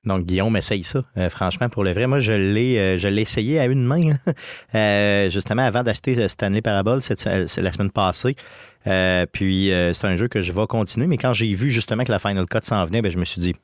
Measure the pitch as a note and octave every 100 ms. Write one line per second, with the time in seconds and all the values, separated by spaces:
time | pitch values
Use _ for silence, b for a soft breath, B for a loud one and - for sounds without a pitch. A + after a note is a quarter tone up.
0 | A2 F#2+ F2 F#2 G#2+ G#2+ - G#2 E2+ C3+
1 | - G2 F2+ - F#2 F2+ A#2+ - G2 F2+
2 | B2+ C#3 A2 G#2+ F#2+ G#2 B2+ A#2 F#2+ F#2
3 | G2+ G2+ G#2+ - A2 D#3 B2+ C3+ A#2+ D#3
4 | D#3+ C#3+ - D3 B B B A2 G#2+ G2+
5 | G#2 G2+ G2 F#2+ - A2 C3 A2+ A#2+ G#2
6 | - A#2+ G2+ - G2+ G2 A2 G2+ G2 C3+
7 | - G#2+ - F#2 F2 - F#2 - G2 G#2+
8 | F#2+ - B2 C#3 B B B B - F#2+
9 | F#2 F#2 F2+ - F#2+ F#2 G2 F#2 F2 E2+
10 | G2+ F2 A#2+ G#2+ F2 F2 A2 A2+ G2+ -
11 | D#3+ C#3 C3 A2 A2 F#2+ C#3 A#2 - A2
12 | A#2+ G#2 G2+ G2 F2+ A2+ - G#2+ E2 A2
13 | G#2 F2 F2 - F2+ F2+